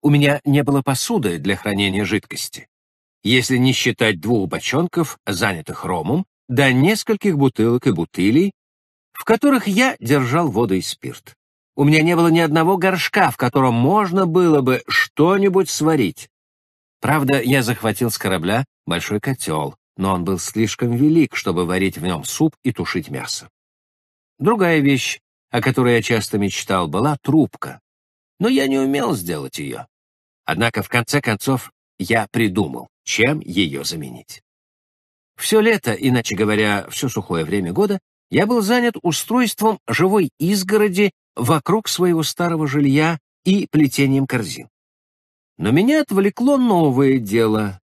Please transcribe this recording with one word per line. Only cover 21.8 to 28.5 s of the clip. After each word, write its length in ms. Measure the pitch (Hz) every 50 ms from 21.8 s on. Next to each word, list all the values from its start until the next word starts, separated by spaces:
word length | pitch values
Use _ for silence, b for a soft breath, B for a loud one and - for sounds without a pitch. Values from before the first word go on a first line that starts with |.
| 95 95 -
в 60 | 80 76
нём 200 | 92 90 80 71
суп 320 | - - - 156 160 _ _ _
и 80 | 127
тушить 380 | - - 87 - - 92 78 -
мясо. 400 | 71 64 62 - - - - - _ _ _ _ _ _ _ _ _ _ _ _ _ _ _ _ _ _
Другая 400 | 135 185 240 214 190 175 165 156
вещь, 400 | 139 143 139 123 - - - - _ _ _ _ _ _
о 100 | - 120
которой 340 | 113 131 123 - 127 123 120
я 60 | 117
часто 360 | 107 - 120 110 101 - -
мечтал, 500 | 104 101 98 - - - - 98 92 87
была 300 | 78 71 95 117 151 147 135
трубка, 580 | _ - 135 160 139 101 - - - - - - _ _ _ _ _ _ _ _ _ _ _ _
но 80 | 185
я 200 | 233